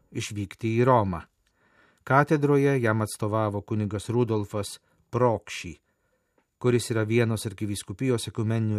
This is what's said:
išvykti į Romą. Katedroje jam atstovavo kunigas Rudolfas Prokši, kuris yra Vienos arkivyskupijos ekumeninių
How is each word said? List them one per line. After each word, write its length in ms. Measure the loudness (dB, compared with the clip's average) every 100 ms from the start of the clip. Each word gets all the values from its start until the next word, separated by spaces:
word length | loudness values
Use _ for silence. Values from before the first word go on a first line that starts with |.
| _
išvykti 560 | -10 -8 -8 -10 -6 -2 2
į 60 | 6
Romą. 380 | 4 4 -4 -10 _ _ _ _ _ _ _ 2
Katedroje 720 | 4 6 2 4 4 4 2
jam 240 | 2 0
atstovavo 560 | -2 -4 -2 0 -2 -4 -4
kunigas 400 | -4 -4 -6 -2
Rudolfas 720 | -2 0 -2 -4 -6 -8 -12 _ _ _
Prokši, 640 | 0 2 0 -6 -12 -12 -16 _ _ _ _ _ _ _ _
kuris 240 | 0 0 0
yra 80 | -4
Vienos 460 | 0 2 2 -2 -6
arkivyskupijos 800 | -6 -6 -6 -8 -6 -2 -2 -4
ekumeninių 480 | -4 -2 0 0